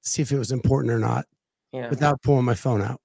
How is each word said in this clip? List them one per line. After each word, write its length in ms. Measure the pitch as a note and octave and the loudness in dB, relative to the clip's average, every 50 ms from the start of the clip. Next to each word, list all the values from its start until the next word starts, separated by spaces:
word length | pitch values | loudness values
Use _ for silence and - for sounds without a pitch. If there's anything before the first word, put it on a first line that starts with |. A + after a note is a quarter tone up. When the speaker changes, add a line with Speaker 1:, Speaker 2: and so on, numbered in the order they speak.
| _ | _
Speaker 1:
see 180 | - - - | -6 -4 -4
if 100 | D3+ B2 | -2 -2
it 80 | C#3 C#3 | -2 -2
was 140 | B2 A2 C3+ | -2 -2 -2
important 400 | C3 - - C3+ C3+ B2+ A#2 A#2 | 0 2 2 2 2 2 0 0
or 60 | A2+ | 0
not 280 | A2 A#2 A#2+ B2 - _ _ _ _ _ _ _ _ _ - | 0 0 0 -2 -4 _ _ _ _ _ _ _ _ _ -10
Speaker 2:
Yeah. 160 | C3 B2 A#2 | -10 -6 -6
Speaker 1:
without 340 | C#3+ - D3+ D3 C#3+ C3+ _ | -4 0 2 2 0 0 _
pulling 220 | - C#3+ C3+ B2 | 2 4 4 4
my 100 | B2 A#2+ | 2 0
phone 280 | - - C3+ B2 G#2 F#2+ | 0 0 -2 0 0 -2
out. 180 | G#2 B2+ - _ | -4 -6 -10 _